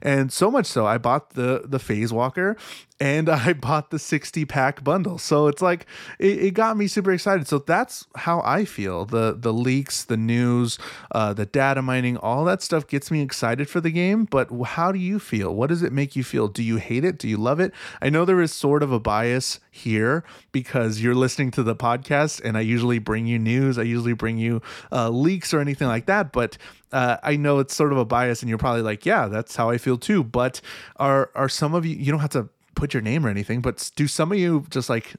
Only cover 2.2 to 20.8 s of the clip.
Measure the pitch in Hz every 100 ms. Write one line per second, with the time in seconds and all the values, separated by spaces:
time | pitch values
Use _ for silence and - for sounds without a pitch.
2.2 | 127 180 190 220 - - - - 139 151
3.2 | 160 151 120 156 131 151 - 156 - 151
4.2 | - 165 147 139 131 - 139 185 185 131
5.2 | - 147 147 143 185 175 - - - -
6.2 | 196 - 196 190 226 220 208 208 190 180
7.2 | 202 190 139 143 151 180 254 - - -
8.2 | 165 170 117 139 104 - 95 87 104 117
9.2 | 113 - 117 113 123 131 139 - - 113
10.2 | 113 120 123 120 120 - - - - 110
11.2 | 107 104 101 139 135 135 127 127 123 123
12.2 | 104 127 170 185 - 160 143 139 - 156
13.2 | 139 - 117 123 143 175 165 165 180 214
14.2 | 220 139 - 120 123 - 175 190 180 208
15.2 | - 110 92 98 139 170 175 139 139 135
16.2 | 123 143 117 101 113 113 - 123 180 156
17.2 | 110 104 117 151 185 - - - 135 156
18.2 | 175 180 160 - 143 147 143 120 110 104
19.2 | 117 127 - - _ - 117 107 113 160
20.2 | - - _ 135 123 135